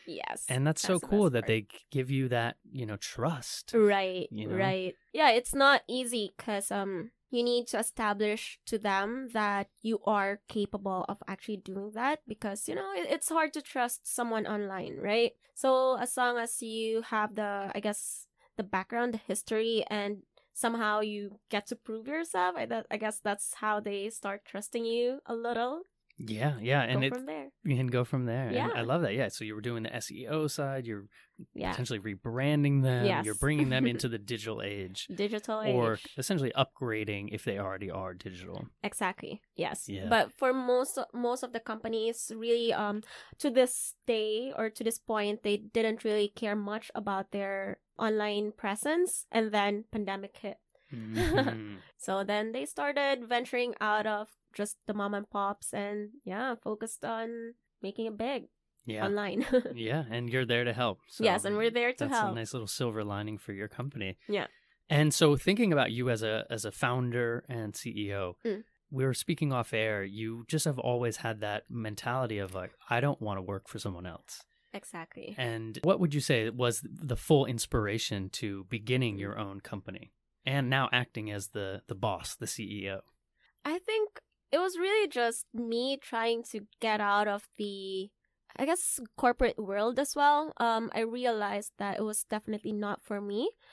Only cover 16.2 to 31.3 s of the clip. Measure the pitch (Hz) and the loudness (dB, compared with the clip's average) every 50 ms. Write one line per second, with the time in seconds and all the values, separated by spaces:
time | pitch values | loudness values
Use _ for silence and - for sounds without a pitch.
16.2 | 247 240 240 240 233 233 - - 233 226 220 220 226 220 220 226 233 - 233 214 | 2 2 2 0 -2 -2 -4 -4 -4 -4 -2 0 0 2 0 0 0 0 0 0
17.2 | 214 220 202 214 208 202 202 196 196 190 - 202 208 208 208 - - - - - | 0 0 0 -2 -2 -2 -2 -4 -4 -4 -4 -2 -2 -2 -2 -2 -4 -6 -8 -8
18.2 | - - _ _ _ _ _ - 196 196 - 185 190 - 233 233 240 247 226 214 | -12 -16 _ _ _ _ _ -6 -4 -2 -2 -2 -2 0 0 0 0 0 0 -2
19.2 | - - 185 - - - 220 220 226 226 226 220 - - 214 208 202 202 208 190 | -2 -4 -4 -2 -2 0 0 2 2 2 2 2 0 0 -2 -2 -2 -2 -4 -6
20.2 | - _ _ _ _ _ - - - 233 233 233 220 214 208 214 214 214 208 208 | -10 _ _ _ _ _ -4 0 0 0 2 2 2 2 2 2 2 0 -2 -4
21.2 | 208 196 208 - _ - 226 208 208 - 240 - _ - 220 226 220 269 294 320 | -6 -8 -10 -14 _ -4 -4 -4 -2 -4 -8 -8 _ -8 -8 -6 -4 -4 -4 -2
22.2 | 330 - - 370 359 359 349 294 240 - 233 226 220 - - 208 220 214 220 - | -2 -2 0 2 2 2 2 0 -2 -2 -2 -4 -4 -4 -4 -2 -2 -2 -4 -2
23.2 | - 208 202 202 - - - - 220 214 208 208 208 208 202 196 196 220 - - | -2 -2 -2 -2 -4 -6 -4 -2 0 2 2 2 0 -2 -4 -4 -4 -6 -6 -6
24.2 | - 196 196 208 - - - 202 214 - - 233 226 226 233 240 240 247 262 285 | -6 -6 -6 -6 -8 -10 -10 -8 -6 -4 -2 -2 0 0 2 2 2 2 0 -2
25.2 | - - 233 226 233 233 240 226 240 254 294 339 381 - _ _ _ _ _ - | -4 -6 -4 -2 -2 0 0 0 0 0 -2 -4 -8 -12 _ _ _ _ _ -10
26.2 | 120 110 110 107 127 151 143 113 110 120 139 - 120 117 127 131 131 135 - 247 | -8 -6 -2 0 0 0 0 0 0 2 4 4 4 2 2 2 2 2 0 -2
27.2 | 262 294 311 302 269 277 - _ - 147 135 123 131 123 123 123 123 - 143 131 | -6 -8 -8 -10 -10 -12 -12 _ -2 0 2 2 2 2 2 2 2 2 0 0
28.2 | 127 117 117 131 131 110 - - - - - 120 117 117 143 175 165 104 104 131 | 0 0 0 0 0 0 0 0 0 0 0 0 0 0 2 2 2 2 2 0
29.2 | 123 98 - - 113 107 107 107 107 123 120 113 110 117 - 117 - - - - | 0 -2 -2 -6 -8 -8 -6 -6 -4 -4 -4 -4 -4 -4 -6 -6 -8 -8 -10 -8
30.2 | 127 - 151 156 156 147 - - 143 135 135 135 120 117 107 101 101 107 _ - | -6 -4 -2 0 0 0 0 -2 -2 -2 -2 -4 -4 -4 -6 -8 -8 -12 _ -20
31.2 | - _ | -20 _